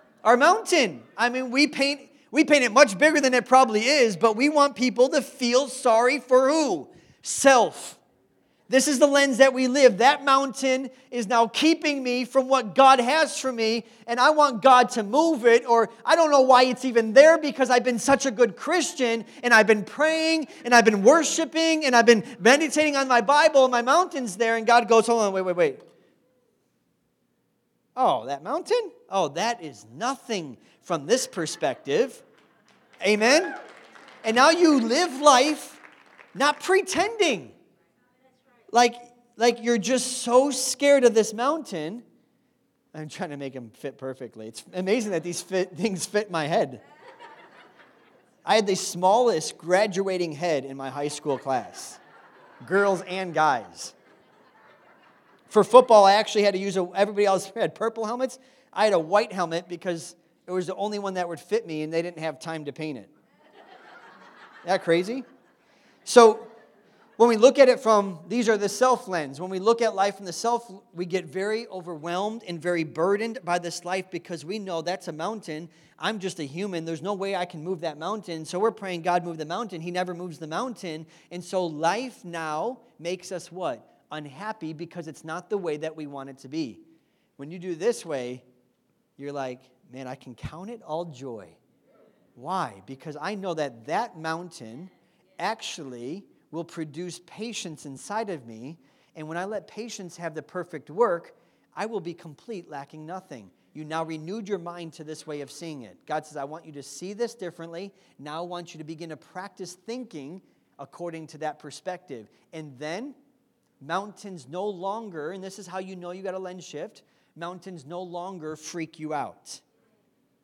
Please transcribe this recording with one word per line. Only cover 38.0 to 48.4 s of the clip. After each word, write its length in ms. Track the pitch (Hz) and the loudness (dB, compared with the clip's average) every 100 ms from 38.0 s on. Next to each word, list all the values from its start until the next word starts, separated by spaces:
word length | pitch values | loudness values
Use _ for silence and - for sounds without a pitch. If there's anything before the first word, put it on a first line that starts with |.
| _ _ _ _ _ _ _ | _ _ _ _ _ _ _
Like, 240 | 233 240 - - _ _ - | 2 2 0 -14 _ _ 0
like 260 | 240 233 | 0 2
you're 160 | 226 233 | 0 0
just 440 | 185 254 - - | 0 -2 -2 -6
so 280 | 240 247 285 | 2 4 4
scared 540 | 254 - - 285 277 | -2 -6 0 4 6
of 100 | 240 | 6
this 180 | 214 214 | 4 0
mountain. 720 | 214 254 320 262 180 156 233 - _ _ _ _ _ _ _ _ | -2 -4 -4 -6 -8 -8 -10 -16 _ _ _ _ _ _ _ _
I'm 160 | 156 156 | -16 -14
trying 220 | - 180 | -10 -10
to 60 | 143 | -10
make 180 | 139 | -10
'em 160 | 127 113 | -12 -16
fit 280 | - 139 120 | -14 -14 -10
perfectly. 500 | 131 127 120 110 110 | -12 -10 -14 -14 -16
It's 160 | - - | -16 -12
amazing 400 | 185 190 240 214 | -8 -2 -2 0
that 100 | 170 | -4
these 180 | 170 165 | -6 -10
fit, 360 | - 185 185 165 | -4 -4 -4 -4
things 300 | 208 180 - | -4 -4 -4
fit 220 | 208 202 | -4 -2
my 200 | 170 147 | -4 -2
head. 340 | 196 143 117 - - - - - - - - - _ _ _ _ _ _ _ | -2 -2 -6 -20 -20 -20 -20 -20 -20 -20 -20 -20 _ _ _ _ _ _ _